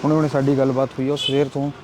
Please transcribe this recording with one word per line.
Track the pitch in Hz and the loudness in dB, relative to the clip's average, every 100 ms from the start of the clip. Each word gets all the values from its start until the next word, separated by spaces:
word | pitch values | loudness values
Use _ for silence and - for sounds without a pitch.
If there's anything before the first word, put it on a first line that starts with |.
ਹੁਣੇ | 143 | 2
ਹੁਣੇ | 156 151 | 2 2
ਸਾਡੀ | 139 139 135 | 0 2 2
ਗੱਲਬਾਤ | 135 131 135 - | 2 0 -2 -2
ਹੋਈ | 131 | -4
ਹੈ, | |
ਉਹ | 143 | -2
ਸਵੇਰ | - 139 143 | 0 0 0
ਤੋਂ | 143 143 143 | -2 -6 -6